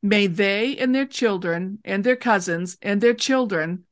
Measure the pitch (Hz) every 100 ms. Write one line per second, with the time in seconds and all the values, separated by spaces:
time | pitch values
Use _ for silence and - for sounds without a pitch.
0 | 202 208 202 170 202 202 240 277 254 262
1 | 269 - 233 196 180 170 185 202 - 196
2 | 208 247 247 208 180 170 180 - - 202
3 | 233 240 - 262 247 180 160 180 _